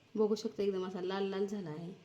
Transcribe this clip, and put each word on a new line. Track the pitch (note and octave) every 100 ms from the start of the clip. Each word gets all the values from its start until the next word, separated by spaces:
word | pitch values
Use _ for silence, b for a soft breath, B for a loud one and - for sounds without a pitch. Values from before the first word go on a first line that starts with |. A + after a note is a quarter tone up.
| -
बघू | G#3+ G#3+
शकता | G#3+ A3+ -
एकदम | G3+ F#3+ F#3
असा | F#3
लाल | F3+ G3
लाल | G3 G3 G3+
झाला | G3+ E3+
आहे, | D3+ E3+ -